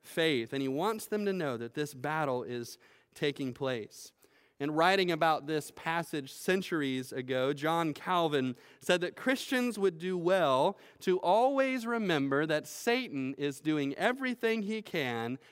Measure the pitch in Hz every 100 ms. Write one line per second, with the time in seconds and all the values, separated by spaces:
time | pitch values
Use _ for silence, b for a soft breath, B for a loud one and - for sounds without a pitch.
0 | - - 160 135 113 139 135 135 196 220
1 | - 214 202 190 147 117 117 - 147 131
2 | 143 156 147 123 107 120 117 - b b
3 | b - 147 135 135 123 131 123 104 -
4 | - _ b b b b 143 151 170 196
5 | 180 160 165 151 143 156 - - - 165
6 | 165 156 135 - - 190 180 165 139 131
7 | 127 135 127 127 131 143 151 170 165 143
8 | - 180 165 147 131 123 B B - 180
9 | 175 - 254 262 - 262 247 208 196 165
10 | 180 185 170 190 156 131 165 196 B B
11 | - 180 170 208 254 269 269 262 226 233
12 | 202 156 139 139 156 151 - - - 247
13 | 247 139 131 139 143 135 156 151 139 -
14 | 202 254 254 240 226 226 202 220 208 175
15 | 131 117 117 131 B